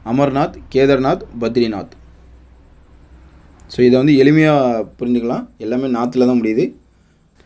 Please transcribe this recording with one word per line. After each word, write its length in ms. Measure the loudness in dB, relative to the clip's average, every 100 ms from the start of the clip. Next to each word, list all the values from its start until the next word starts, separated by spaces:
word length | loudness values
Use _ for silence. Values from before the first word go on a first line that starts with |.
அமர்நாத், 500 | -6 -2 -2 -2 -4 -8 -6
கேதார்நாத், 460 | 0 2 2 0 -4 -8 -8
பத்ரிநாத். 500 | -4 -2 -2 -4 -12 -18 -20 -20 -20 -20 -20 -20 -20 -20 _ -20 -20 -20 -20 -20 -20 -20 -12
So, 200 | 0 4
இதை 120 | 4
வந்து 140 | 4
எளிமையா 760 | 4 4 4 4 2 0 -2 -6 -8
புரிஞ்சுக்கலாம். 500 | -2 -2 -2 -6 -8 -12
எல்லாமே 280 | -6 -4 -4
நார்த்ல 400 | -4 -2 0 0
தான் 160 | 0
முடியுது. 300 | 0 -2 -4 -6 _ _ _ _ _ _